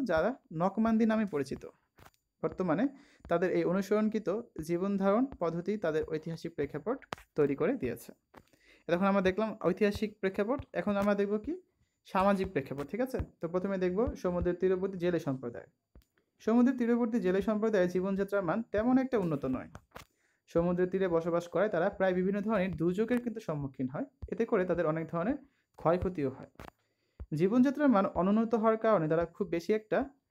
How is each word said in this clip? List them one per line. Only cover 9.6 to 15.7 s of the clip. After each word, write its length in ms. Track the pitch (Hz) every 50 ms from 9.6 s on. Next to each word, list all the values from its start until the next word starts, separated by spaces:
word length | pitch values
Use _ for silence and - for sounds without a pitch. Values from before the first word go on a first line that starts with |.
| -
ঐতিহাসিক 560 | 165 185 - 220 202 202 - 220 208 - -
প্রেক্ষাপট, 460 | - 190 190 - 202 208 269 277 - - -
এখন 220 | 175 175 208 202
আমরা 200 | 202 196 208 202
দেখব 220 | 190 202 202 208 214
কি 240 | 208 - 339 370 - _ _ _ _ _ _ _ _
সামাজিক 460 | - - 196 190 202 202 185 190 185
প্রেক্ষাপট, 400 | - 147 135 - 131 139 143 139
ঠিক 100 | - 214
আছে? 160 | 240 254 - 202 - - - -
তো 60 | - 165
প্রথমে 300 | 170 185 180 196 196 190
দেখব 380 | 185 180 180 190 233 277 -
সমুদ্রের 400 | - - 185 175 175 175 175 180
তীরবর্তী 420 | 175 - 185 190 185 185 190 196 180
জেলে 220 | 170 175 175 165
সম্প্রদায়। 460 | 165 147 135 131 131 120 117 - - -